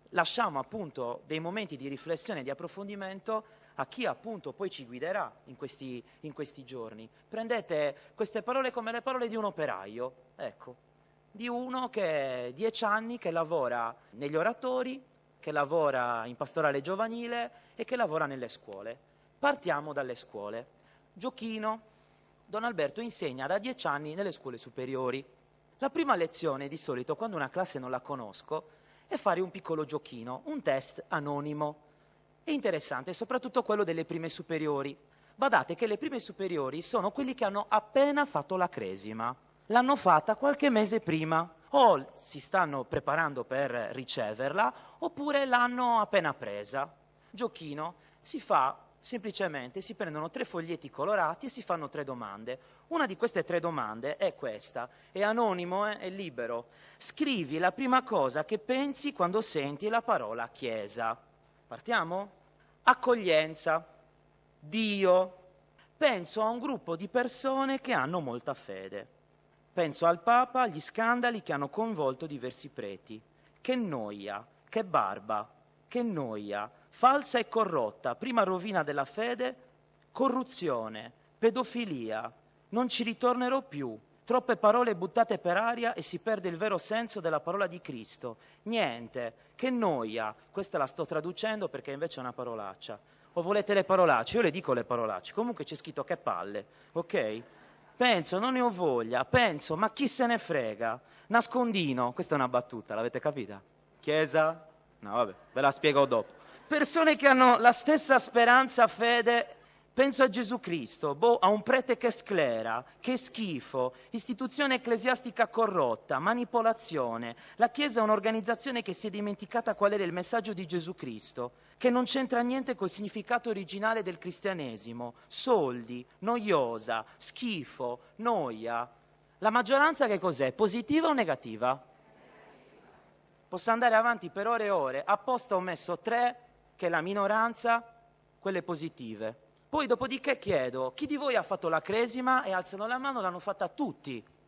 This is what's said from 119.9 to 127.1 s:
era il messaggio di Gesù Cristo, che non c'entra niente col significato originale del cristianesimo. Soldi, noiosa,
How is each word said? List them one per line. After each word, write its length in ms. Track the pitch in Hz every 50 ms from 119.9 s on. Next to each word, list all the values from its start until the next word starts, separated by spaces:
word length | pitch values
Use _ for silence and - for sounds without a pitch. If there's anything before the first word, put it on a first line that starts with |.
| 208
era 100 | 202 196
il 100 | 175 170
messaggio 400 | 180 175 - - 233 185 220 208
di 120 | 170 190
Gesù 300 | 151 175 175 160 170 185
Cristo, 560 | - - 131 113 104 - - - 127 123 123 - _ _ - _ -
che 140 | - 254
non 140 | 247 254 247
c'entra 360 | 247 - 269 262 - 254 233
niente 340 | 240 240 254 269 262 269 240
col 140 | - 202 180
significato 600 | - - 208 202 - 214 196 - 240 233 - 233
originale 520 | 214 196 190 156 196 196 208 220 226 226
del 160 | 202 180 175 -
cristianesimo. 960 | - 180 170 - - 196 190 170 147 123 113 104 101 117 117 120 123 120 - - - -
Soldi, 760 | - - - 262 247 196 151 131 123 123 117 110 123 123 127 - _ _
noiosa, 880 | 185 214 240 240 208 208 180 147 131 117 117 110 107 120 113 110 110 -